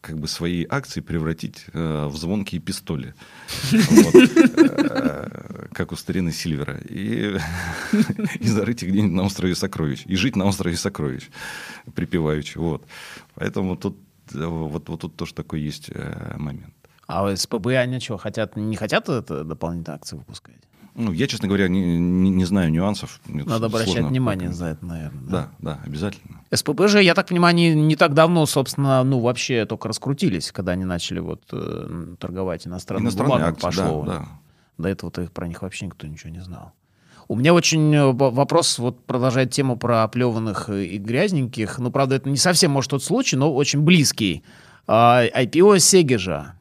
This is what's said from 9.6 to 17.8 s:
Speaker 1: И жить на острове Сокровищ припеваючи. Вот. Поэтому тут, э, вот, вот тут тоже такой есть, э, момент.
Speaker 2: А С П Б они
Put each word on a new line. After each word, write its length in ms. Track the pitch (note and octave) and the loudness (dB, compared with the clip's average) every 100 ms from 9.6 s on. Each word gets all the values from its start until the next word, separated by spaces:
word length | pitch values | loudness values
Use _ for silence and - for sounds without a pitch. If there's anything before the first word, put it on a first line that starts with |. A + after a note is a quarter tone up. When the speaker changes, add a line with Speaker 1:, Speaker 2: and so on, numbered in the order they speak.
| F#2+ - D2+ C2 - | -4 -2 -2 -4 -4
Speaker 1:
И 100 | F#2 | -2
жить 200 | B2 F#2+ | 0 2
на 100 | G2 | 0
острове 320 | G2 G2 E2+ | 0 -2 -2
Сокровищ 520 | G2+ - D2 C2 - - - - - - - - | -4 -4 -6 -6 -12 -16 -14 -14 -16 -18 -12 -8
припеваючи. 640 | E2 F2 D#2 D2+ C#2+ - | -2 -2 0 -2 -6 -6
Вот. 260 | E2 C#2+ - - - - - | -4 -4 -10 -20 -18 -20 -20
Поэтому 420 | - G2 G2+ F#2 F2+ | -8 -6 -4 -4 -4
тут, 220 | G2 - _ _ - | -6 -8 _ _ -16
э, 120 | C2+ E2 | -8 -6
вот, 420 | E2 D#2+ D#2 - | -6 -6 -8 -10
вот 120 | E2+ | -12
тут 140 | E2+ - | -12 -10
тоже 180 | E2 | -10
такой 280 | - D2+ D#2+ | -10 -8 -6
есть, 280 | D2 D2 - | -6 -10 -14
э, 460 | - - - - - | -12 -10 -12 -12 -10
момент. 360 | D2+ C#2 - _ _ _ - | -10 -10 -16 _ _ _ -8
Speaker 2:
А 280 | E2+ G2+ F#2+ | -2 -2 -2
С 100 | - | -4
П 140 | A#2 | -4
Б 180 | G#2+ | 0
они 220 | C3 | 0